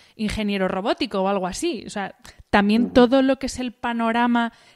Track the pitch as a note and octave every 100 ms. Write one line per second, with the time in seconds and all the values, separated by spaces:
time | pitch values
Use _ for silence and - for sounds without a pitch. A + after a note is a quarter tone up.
0 | _ - G#3 - G#3 G3+ F#3 F#3+ A3 F4
1 | B3+ G3 F#3+ G3+ F3+ F#3+ E4+ B3+ - G#3
2 | F#3+ - - - - G#3 G3+ A3 B3 B3
3 | A#3+ C4+ C4+ C4 B3+ - B3+ - A#3+ A#3
4 | A3+ A#3 A#3+ A#3+ A#3 - _